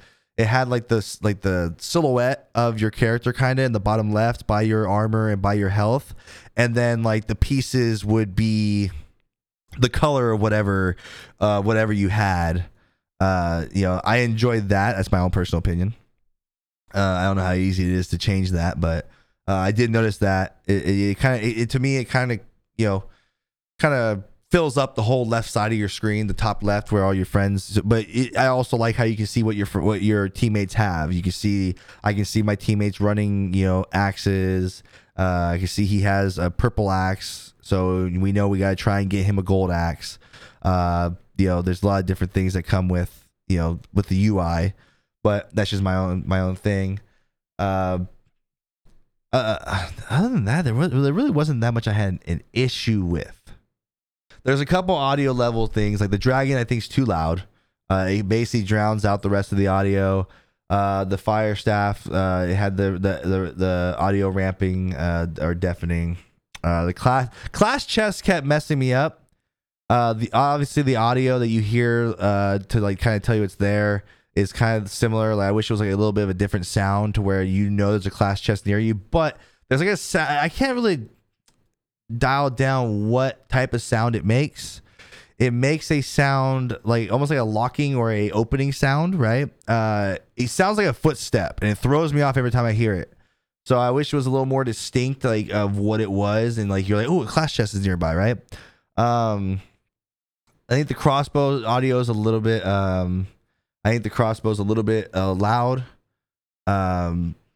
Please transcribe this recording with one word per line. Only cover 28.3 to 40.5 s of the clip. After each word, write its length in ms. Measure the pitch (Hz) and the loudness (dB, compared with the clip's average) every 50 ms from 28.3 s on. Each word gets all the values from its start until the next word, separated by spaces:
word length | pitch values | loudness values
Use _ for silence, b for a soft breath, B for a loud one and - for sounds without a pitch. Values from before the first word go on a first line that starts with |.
| - | 0
I 120 | - 131 131 | 0 2 2
also 280 | 127 127 123 - 135 | 2 0 0 0 0
like 200 | 117 113 117 107 | 0 0 0 2
how 80 | - 117 | 2 0
you 120 | 113 110 | 0 0
can 100 | 107 107 | 0 -4
see 180 | - - 120 110 | -2 0 0 0
what 100 | 110 107 | 2 2
your 120 | 101 98 | 0 -2
fr-, 140 | - - 95 | -2 -2 0
what 220 | 78 104 107 92 | 0 0 0 2
your 260 | 98 107 107 101 98 95 | 2 2 2 2 2 0
teammates 460 | - - 123 113 107 104 98 92 - | -2 0 0 0 2 0 0 0 0
have. 380 | 113 107 98 87 82 76 80 | 0 0 0 0 -2 -2 -2
You 100 | 92 87 | -2 -2
can 80 | 90 92 | -2 -2
see, 460 | - - - 104 101 98 95 92 90 B B B B B | -4 -2 -2 -2 0 0 0 -2 -4 B B B B B
I 120 | B 104 104 | B -2 0
can 100 | 101 101 | 0 -2
see 180 | - - 110 | -2 0 0
my 140 | 104 104 101 | 0 0 0
teammates 440 | - - - 107 101 104 104 95 - | -2 0 0 0 0 0 -2 -2 0
running, 540 | 101 104 104 104 104 101 101 98 98 92 92 | 0 0 0 0 0 0 0 0 -2 0 0
you 100 | 95 95 | 2 2
know, 200 | 95 92 92 - - | 2 2 0 -2 -2
axes. 880 | - 95 101 98 92 - - 101 98 95 95 92 95 92 92 92 - - - B B B B B B | -2 0 0 0 -2 -2 -2 0 0 0 0 0 0 0 -2 -4 -6 -10 -20 B B B B B B
Uh, 360 | 95 92 92 90 90 87 85 85 | -2 -2 0 0 0 0 0 -2
I 40 | 87 | -2
can 100 | 92 87 | -4 -4
see 160 | - - 107 | -2 0 0
he 160 | 95 104 98 | 2 2 2
has 360 | 98 101 98 98 98 95 92 | 2 2 2 2 0 0 -2
a 140 | - 90 87 | -2 -4 -4
purple 400 | 85 - - 120 - - 104 95 | -2 0 -2 0 0 0 0 0
axe, 640 | 95 92 92 92 95 - - - - - - - _ _ | 0 0 0 -2 -2 -4 -8 -12 -14 -14 -16 -20 _ _
so 500 | - - 98 92 92 92 92 92 92 92 | -4 -2 0 0 2 0 0 0 0 -2
we 200 | 87 92 95 101 | 0 0 0 0
know 160 | 98 104 101 101 | 2 2 0 0
we 100 | 101 95 | 0 0
gotta 160 | 98 98 98 | 0 0 0
try 240 | - - 107 98 101 | 0 0 0 0 0
and 80 | 101 95 | 0 0
get 160 | 98 98 92 | 0 0 0
him 140 | 101 101 98 | 0 0 0
a 60 | 92 | 0
gold 260 | 98 98 95 95 90 | 2 2 2 2 0
axe. 480 | 87 85 85 85 82 - - - - - B B B B B B | 0 0 -2 -2 -4 -6 -10 -14 -14 -16 B B B B B B